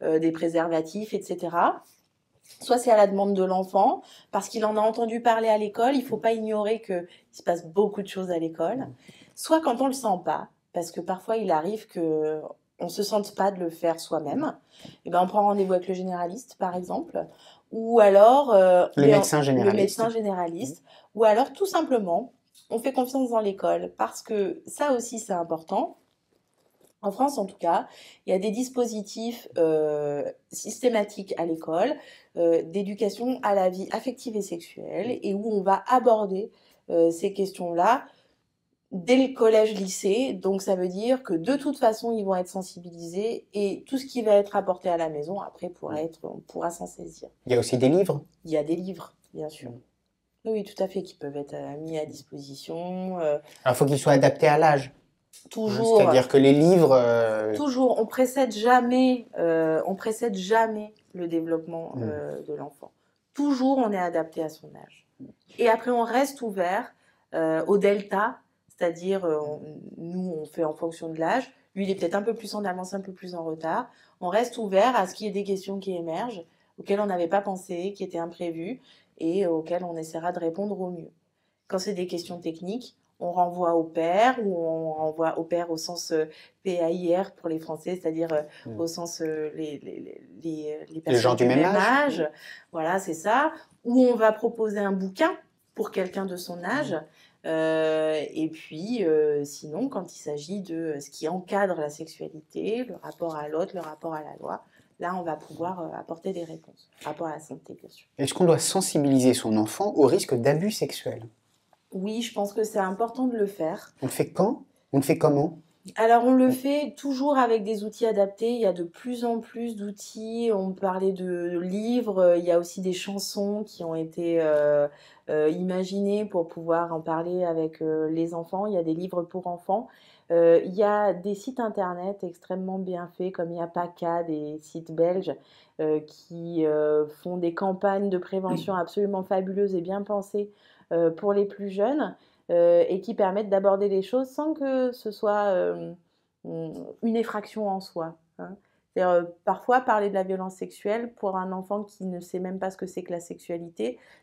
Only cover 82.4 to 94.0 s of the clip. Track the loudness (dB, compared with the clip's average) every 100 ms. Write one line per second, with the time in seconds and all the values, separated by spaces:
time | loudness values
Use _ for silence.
82.4 | -10 -8 -8 -10 -12 _ _ -10 -4 0
83.4 | 0 2 2 2 0 -2 0 4 4 4
84.4 | -2 -2 -2 -2 -4 -2 -4 0 -2 -2
85.4 | -4 -4 -2 -6 -8 -10 -4 -2 -2 -8
86.4 | -20 _ -6 -2 0 0 0 0 -2 -8
87.4 | -6 -6 -8 -10 -8 -6 -4 -2 -2 -2
88.4 | -4 -12 -12 -6 -6 -6 -10 -8 -6 -6
89.4 | -6 -8 -10 -10 -14 -14 -16 -18 -20 -12
90.4 | -10 -8 -8 -10 -12 -8 2 4 4 4
91.4 | 4 4 4 4 4 4 2 0 -4 -6
92.4 | -20 -20 _ -4 -2 -2 -4 -4 0 2
93.4 | 2 -4 -20 _ 2 6